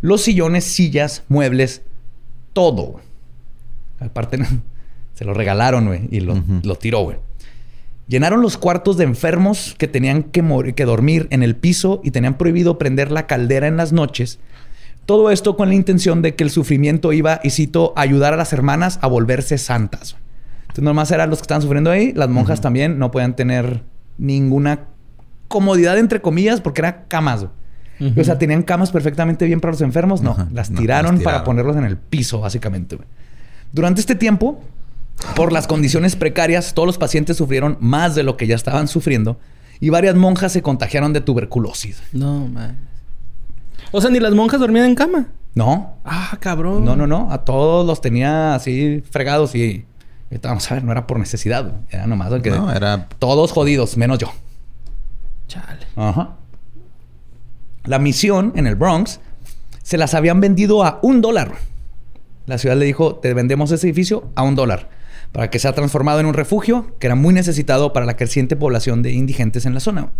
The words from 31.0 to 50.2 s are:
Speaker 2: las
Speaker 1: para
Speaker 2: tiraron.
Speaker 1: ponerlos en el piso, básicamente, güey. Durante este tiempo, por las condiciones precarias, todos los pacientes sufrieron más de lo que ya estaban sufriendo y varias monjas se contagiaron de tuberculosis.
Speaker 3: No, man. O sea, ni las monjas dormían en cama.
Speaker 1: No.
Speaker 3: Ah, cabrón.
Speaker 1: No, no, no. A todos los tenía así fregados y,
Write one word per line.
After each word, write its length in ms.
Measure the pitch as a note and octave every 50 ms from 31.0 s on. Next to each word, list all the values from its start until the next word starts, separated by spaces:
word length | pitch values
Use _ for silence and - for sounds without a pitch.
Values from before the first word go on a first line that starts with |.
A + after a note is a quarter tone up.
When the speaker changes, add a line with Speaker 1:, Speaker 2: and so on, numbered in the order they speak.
| D#3 E3 F3
Speaker 2:
las 80 | F3+ -
Speaker 1:
para 120 | - - C#3
Speaker 2:
tiraron. 60 | -
Speaker 1:
ponerlos 320 | - B2 A#2+ A#2+ C#3 D3
en 80 | D3+ C#3
el 120 | G#2+ G2 F2
piso, 420 | - - - D3 B2 - - A2
básicamente, 560 | G#2 G2+ F#2+ A#2+ G#2+ G#2+ F#2+ F#2+ F2 - -
güey. 100 | - - - - - - - - - - - - - - - -
Durante 280 | C3+ E3 F3 F#3 F#3
este 140 | A3 - C4
tiempo, 480 | F#3 A3 A3 G#3 F3+ A3 B3+ D4 - - - - - - - - - - - - - - - -
por 160 | - E3 F3 E3+
las 140 | D#3+ -
condiciones 500 | - D#3+ D#3 D3 C3 - E3 E3 F#3+ F3+
precarias, 560 | - E3+ D#3 - - E3+ D#3+ E3+ F3 E3+ - -
todos 120 | - D#3+
los 100 | F3+ F3
pacientes 400 | - D3+ C#3+ - D#3 D3+ D3+ E3
sufrieron 400 | - D#3+ C#3 C3+ C3 C#3 D3 - -
más 340 | A2 A#2 A#2+ D3 E3+ F3 D3+
de 80 | D3+ C#3+
lo 140 | C3+ B2 -
que 80 | A#2+
ya 80 | A2 A2+
estaban 340 | A#2 - - C3+ C#3+ D3+ C#3+
sufriendo 500 | - E3+ - E3+ C3+ A#2 A2 A2 A#2+ - - - - - - - - -
y 120 | - D#3
varias 240 | D#3 E3+ F3+ G3 F3+
monjas 380 | F3+ F#3 F#3 F#3 F3+ F#3+ G3 F3+
se 100 | F#3 -
contagiaron 500 | - C3+ B2 C3+ - - D3 C#3+ D3 D3+
de 80 | D3
tuberculosis. 840 | - - C3 A#2 - G#2+ - B2 A2+ G2 - - - G#2+ F#2 - - - -
Speaker 3:
No, 340 | B2+ C#3 C#3+ C#3+ C#3+ C#3 B2+
man. 300 | B2 A#2 A#2 A2 B2 C3+ B2+ - - - - - - - - - - - - - - - - - - - - - -
O 60 | G3+
sea, 80 | G3 B3+
ni 100 | B3 B3
las 120 | A3+ G#3+ G#3
monjas 260 | G#3 A3 A3+ B3+ C#4
dormían 280 | B3+ A3+ A3 A#3 B3
en 80 | B3+ B3
cama. 320 | B3 C#4 E4 F#4 E4 B3 - - - - - -
Speaker 1:
No. 420 | A2+ A2+ A#2+ C#3+ F#3 G3 F3+ - - -
Speaker 3:
Ah, 360 | - D#3+ E3+ F#3 - G#3 G3
cabrón. 420 | - F#3+ F3 D#3 E3 F3+ G3 G#3 -
Speaker 1:
No, 120 | - -
no, 100 | - D3+
no. 240 | D3 D3+ F3 B3+ -
A 140 | D3 B2+ -
todos 420 | - B2+ C3+ D3 D#3 E3 F3 F3
los 140 | E3+ D#3+ D3+
tenía 540 | - C3 A#2 A#2+ B2+ C#3 D3+ D#3+ D#3 D#3 D3
así 480 | B2+ - C3+ B2 C3 C#3+ D3 D3 D3+ D3 -
fregados 440 | - D3 C3+ C3+ C#3+ D3+ D3+ C3 -
y, 300 | A#2 A#2 A2+ G2 F#2 - - - - - - - -